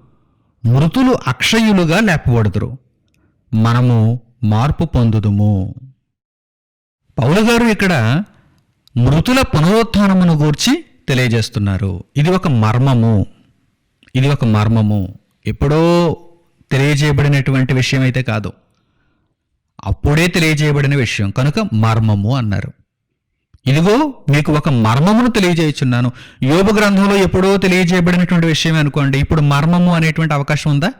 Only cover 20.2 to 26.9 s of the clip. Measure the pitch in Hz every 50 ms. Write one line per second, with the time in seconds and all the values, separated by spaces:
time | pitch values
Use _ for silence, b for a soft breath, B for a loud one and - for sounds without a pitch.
20.2 | 175 180 - 185 160 156 156 143 151 151 147 143 139 139 143 139 120 - - -
21.2 | 104 98 92 - 127 147 - 226 220 - 110 107 110 113 110 113 110 110 104 101
22.2 | 98 107 135 135 117 104 95 95 - - - _ _ _ _ _ _ _ _ _
23.2 | _ _ _ _ _ _ - _ _ 127 135 156 170 196 214 262 320 294 - -
24.2 | - - 143 147 151 - 151 147 147 170 135 120 110 110 113 135 156 190 214 226
25.2 | 240 247 - 226 190 180 170 160 165 151 143 - 135 127 123 120 123 123 B B
26.2 | B B B B 131 131 151 180 196 214 214 208 214 202